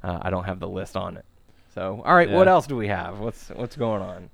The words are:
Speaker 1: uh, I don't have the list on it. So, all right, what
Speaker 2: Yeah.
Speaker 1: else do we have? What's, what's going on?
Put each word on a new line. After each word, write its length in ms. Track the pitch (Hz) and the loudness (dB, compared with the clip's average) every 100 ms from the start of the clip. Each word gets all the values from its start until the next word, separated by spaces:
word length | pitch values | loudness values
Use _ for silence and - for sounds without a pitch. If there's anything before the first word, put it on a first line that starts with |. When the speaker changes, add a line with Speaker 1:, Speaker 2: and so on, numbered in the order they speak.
Speaker 1:
uh, 160 | 92 87 | -6 -6
I 80 | 90 | -4
don't 160 | 92 92 | -4 -4
have 140 | 92 | -6
the 80 | 87 | -8
list 260 | 92 95 95 | -8 -6 -6
on 220 | 90 87 | -8 -10
it. 80 | - _ _ _ _ | -20 _ _ _ _
So, 280 | - 95 104 - | -8 -6 -4 4
all 100 | 175 | 6
right, 140 | 165 | 6
what 180 | 170 190 | 6 6
Speaker 2:
Yeah. 60 | |
Speaker 1:
else 140 | 180 143 | 6 2
do 80 | 131 | -4
we 100 | 104 | -2
have? 320 | 95 90 98 | -2 -4 -6
What's, 300 | 113 - - | -8 -8 -16
what's 260 | - 120 151 | -8 -8 -4
going 260 | 117 104 | -2 -2
on? 280 | 92 90 90 | -6 -12 -18